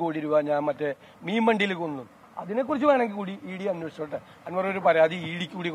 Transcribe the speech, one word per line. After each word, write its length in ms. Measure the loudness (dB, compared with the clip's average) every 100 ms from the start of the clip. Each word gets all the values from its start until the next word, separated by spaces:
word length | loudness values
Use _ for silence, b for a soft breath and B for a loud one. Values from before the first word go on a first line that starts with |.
കോടി 180 | -2 -2 0
രൂപ 100 | 2 2
ഞാൻ 120 | 0 0
മറ്റേ 200 | -2 -2 -6 B B -4
മീൻ 180 | 0 2
വണ്ടിയിൽ 260 | 4 2 -2
കൊന്നു. 220 | -4 -6 -10 -18 -18 -12
അതിനെക്കുറിച്ച് 460 | -6 -4 -2 2 4
വേണമെങ്കിൽ 260 | 4 2 -2
കൂടി 120 | -8 -8 -10
ഇ 20 | -6
ഡി 60 | -4
അന്വേഷിച്ചോട്ടെ. 460 | -4 -6 -8 -8 -8 -10 B -6
അൻവർ 160 | -2 -2
ഒരു 80 | 2 4
പരാതി 300 | 6 6 4 -6
ഇ 40 | -6
ഡിക്ക് 140 | -6 -6
കൂടി 100 | -4